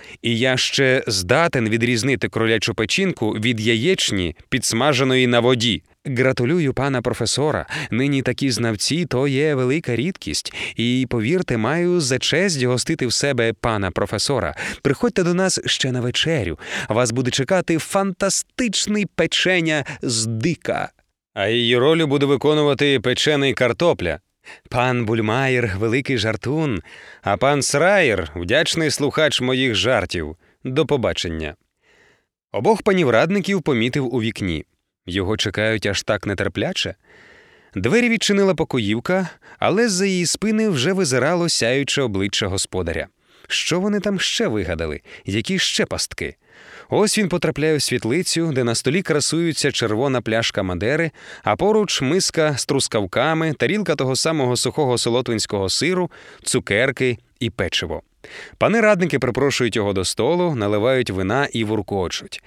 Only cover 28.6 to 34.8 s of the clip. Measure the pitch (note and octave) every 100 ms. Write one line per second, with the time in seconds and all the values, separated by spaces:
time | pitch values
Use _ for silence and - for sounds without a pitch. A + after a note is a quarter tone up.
28.6 | E3+ E3 D3+ - C#3+ D#3 D3+ - B2 B2+
29.6 | C3 G2+ A2 A#2 F2+ F2 D2+ - _ _
30.6 | C3 C3 C#3+ C#3+ G2+ E2 F2+ D#2+ D2+ -
31.6 | _ _ _ _ _ _ _ _ _ G#2
32.6 | D3 A3 - F#3 C#3 A2+ D#3+ G3+ F#3 G3
33.6 | D#3 A#2+ A#2+ D3 C3 C3 A2 - F#2+ D#2
34.6 | - _